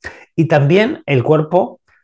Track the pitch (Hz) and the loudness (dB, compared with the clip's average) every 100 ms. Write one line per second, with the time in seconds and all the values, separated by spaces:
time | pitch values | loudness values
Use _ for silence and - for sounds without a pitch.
0 | - - _ - 156 151 139 180 220 311 | -20 -20 _ -4 0 2 2 2 0 -4
1 | - 139 117 156 156 175 247 - _ _ | -4 -2 2 0 0 -2 -2 -8 _ _